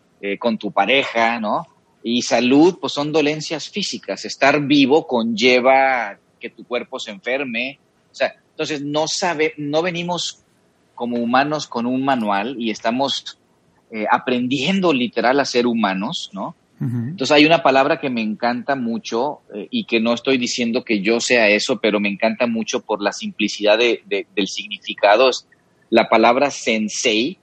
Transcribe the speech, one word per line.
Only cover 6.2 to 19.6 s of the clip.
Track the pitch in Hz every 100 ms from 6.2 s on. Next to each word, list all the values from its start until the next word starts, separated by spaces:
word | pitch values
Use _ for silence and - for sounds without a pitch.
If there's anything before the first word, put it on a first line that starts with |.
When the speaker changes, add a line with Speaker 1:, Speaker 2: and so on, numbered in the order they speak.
| _ _
Speaker 1:
que | 117
tu | -
cuerpo | 104 120 110 127
se | -
enferme. | 101 120 135 139 117 127 139 _ _ _
O |
sea, | - 127 - _
entonces | - 151 151
no | 143 147 156
sabe, | - 185 151 156 151
no | 147 151
venimos | 180 170 175 170 - - _ _ _ _ _
como | - 120 120
humanos | 117 127 147 151 -
con | 120 120
un | 131
manual | 135 131 107 98 110 131
y | 117
estamos, | 101 113 123 135 - - - _ _ _ _ _
eh, | 110 107
aprendiendo | 120 - 123 123 139 143 196 180
literal | 135 120 - 113 139
a | 127
ser | 123 120
humanos, | 117 104 95 113 180 -
¿no? | - 127 - _ -
Speaker 2:
Ujú. | 139 120 117
Speaker 1:
Entonces | 185 131
hay | 151 151
una | 165
palabra | 147 135 139 160
que | 139
me | 120
encanta | 110 104 120 120 117 139
mucho, | 117 113 - 113 139 - _
eh, | 104